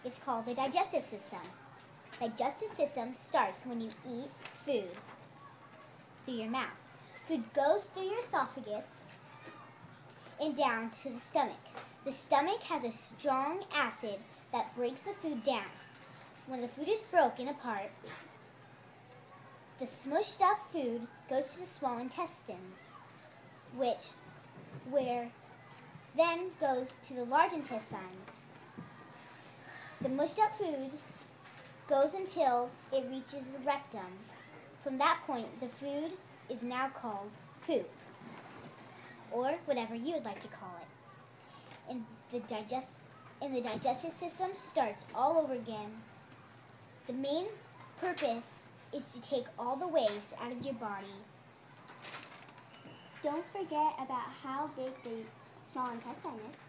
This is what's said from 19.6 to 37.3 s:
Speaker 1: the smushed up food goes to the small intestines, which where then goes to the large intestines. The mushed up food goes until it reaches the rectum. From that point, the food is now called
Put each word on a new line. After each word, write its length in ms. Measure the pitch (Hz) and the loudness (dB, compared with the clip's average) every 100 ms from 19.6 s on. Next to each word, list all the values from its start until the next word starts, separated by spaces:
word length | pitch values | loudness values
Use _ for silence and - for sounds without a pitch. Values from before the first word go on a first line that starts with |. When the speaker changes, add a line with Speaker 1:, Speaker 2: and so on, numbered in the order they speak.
| - - | -20 -8
Speaker 1:
the 80 | 247 | -4
smushed 560 | - 269 311 415 - | -2 2 2 2 6
up 160 | 381 415 - | 6 6 0
food 360 | 339 247 233 233 - - | -2 0 0 -4 -12 0
goes 240 | 262 - | 0 2
to 60 | - | -2
the 40 | |
small 340 | 359 - 269 240 | -2 0 0 0
intestines, 920 | 254 - 330 - - 180 185 185 - - - - - - - - - | -4 -2 -2 -4 -6 -10 -10 -10 -12 -12 -18 -20 -20 -20 -20 -20 -12
which 360 | 240 247 - - - - - - - - - 247 | 2 2 2 -4 -8 -18 -18 -18 -16 -14 -12 2
where 400 | 277 254 240 240 - - - - - - - - 277 | 2 4 0 -2 -10 -20 -20 -18 -18 -18 -18 -2 6
then 340 | 330 339 370 - | 6 6 -2 2
goes 340 | 285 254 254 - | 4 4 0 -6
to 100 | - | -8
the 100 | 254 | -4
large 280 | 240 285 359 | 4 6 6
intestines. 920 | 339 277 226 - 202 185 185 190 - - - - - - - - - - - - - - - - - | 4 -2 -2 -2 -4 -8 -10 -10 -12 -14 -20 -16 -14 -14 -14 -18 -18 -18 -18 -18 -16 -14 -14 -14 -4
The 80 | 254 | 0
mushed 300 | 262 311 - | 4 2 6
up 200 | 427 427 | 6 6
food 320 | 370 285 269 302 - - - - - - - - - | 0 0 -2 -6 -12 -18 -18 -18 -18 -18 -18 -18 4
goes 240 | 269 294 | 8 8
until 580 | 381 370 339 277 240 247 - - | 6 0 6 8 8 4 -4 0
it 140 | 269 247 | 2 2
reaches 380 | 262 254 277 254 | -4 -4 -6 -6
the 180 | 269 | -2
rectum. 540 | 262 320 - 214 180 196 - - - - - - | 2 2 -2 -8 -8 -12 -14 -16 -16 -18 -18 -6
From 160 | 277 262 | -4 4
that 220 | 302 330 - | 6 4 0
point, 340 | 254 202 226 | -2 -2 -6
the 80 | 247 | -8
food 460 | - 285 285 320 370 - - - | -6 -4 -2 -2 -6 -12 -18 -8
is 140 | 240 | -4
now 260 | 240 247 269 | -2 0 0
called 460 | - 233 202 208 | -2 -4 -4 -6